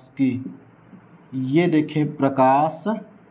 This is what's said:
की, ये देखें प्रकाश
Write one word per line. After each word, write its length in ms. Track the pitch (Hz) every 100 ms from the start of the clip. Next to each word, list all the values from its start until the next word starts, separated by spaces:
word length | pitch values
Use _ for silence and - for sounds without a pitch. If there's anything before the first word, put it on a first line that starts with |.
| -
की, 160 | - 135 117 - - - - - - - - - 135
ये 320 | 131 147 175
देखें 480 | 156 147 156 147 -
प्रकाश 680 | 135 135 131 135 160 - 202 220 - - -